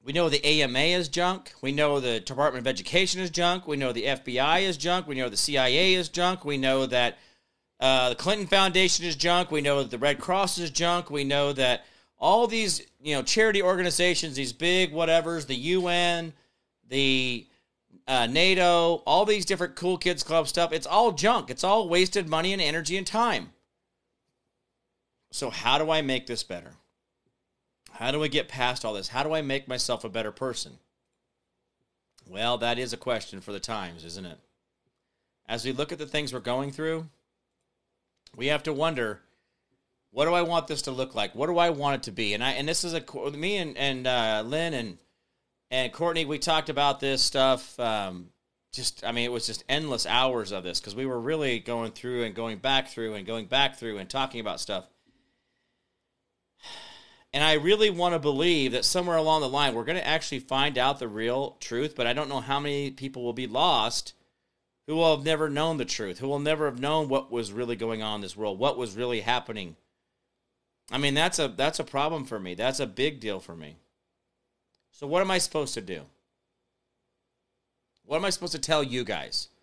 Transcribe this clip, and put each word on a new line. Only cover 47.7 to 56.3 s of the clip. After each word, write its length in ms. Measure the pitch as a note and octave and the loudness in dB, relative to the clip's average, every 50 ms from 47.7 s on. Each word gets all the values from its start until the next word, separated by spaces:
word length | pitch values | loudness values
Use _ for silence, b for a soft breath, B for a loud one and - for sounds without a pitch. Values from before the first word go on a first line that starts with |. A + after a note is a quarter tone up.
| - | -8
Um, 520 | - A#2+ A2+ A2 G#2+ G2 F#2+ F2+ F2+ F2 E2 _ _ _ _ _ _ _ _ | -4 -2 -2 0 -2 -4 -6 -8 -12 -14 -18 _ _ _ _ _ _ _ _
just, 320 | - C3 A#2+ - - - - | -12 -6 -6 -6 -6 -4 -6
I 80 | A2+ | -4
mean, 140 | A#2 A#2+ A#2+ | -2 -2 -2
it 80 | B2 A#2 | -2 -2
was 140 | A#2 A2 | -4 -4
just 180 | A2+ A2 - - | -6 -8 -8 -4
endless 380 | - C3+ D3+ D#3+ D3 B2+ A2+ - | -2 -2 -2 -2 -4 -4 -4 -2
hours 480 | E2 G#2+ B2 C3 C3 B2+ A#2 G#2 F#2+ G2+ | 2 2 4 4 4 2 -2 -4 -4 -6
of 100 | F#2 F2+ | -6 -6
this 160 | F2+ - - | -4 -6 -6
'cause 160 | - G#2 G2 | -6 -6 -8
we 100 | A#2+ C3+ | -6 -6
were 140 | C3+ B2+ A#2+ | -4 -4 -4
really 400 | A#2 C3+ D#3+ D#3 D3 C3 A#2+ A2+ | -4 -2 -2 -2 0 0 -2 -2
going 320 | - A#2 A#2+ A#2 A#2 A2 | -4 -6 -4 -4 -4 -6
through 320 | G#2+ - - B2 B2 A#2+ A#2+ | -8 -10 -8 -6 -4 -4 -4
and 100 | A2 F#2+ | -4 -4
going 260 | A2+ A2+ A2+ A2 F#2 | -6 -8 -8 -8 -4
back 280 | F#2 C3+ C3+ C3+ C3 | -2 0 0 0 0
through 280 | - - A#2 A2+ A2 G#2+ | -2 -8 -8 -8 -6 -6
and 120 | G2+ F#2+ | -8 -8
going 200 | G2 A2+ A2+ G#2+ | -8 -8 -8 -6
back 280 | F2+ B2+ C3+ C#3 C3 C3+ | -2 0 0 0 0 -2
through 220 | - A#2+ A2+ G#2+ | -8 -10 -8 -8
and 120 | G2 F#2+ F#2 | -8 -10 -8
talking 300 | - C3+ C3+ C3 B2 A#2 | -6 -6 -6 -4 -6 -8
about 220 | A2 G#2 E2+ - | -6 -6 -6 -6
stuff. 240 | - - G2+ F#2 - _ _ _ _ _ _ _ _ _ _ _ _ _ _ _ _ _ _ _ _ _ _ _ _ _ _ _ _ _ | -6 -6 -6 -8 -8 _ _ _ _ _ _ _ _ _ _ _ _ _ _ _ _ _ _ _ _ _ _ _ _ _ _ _ _ _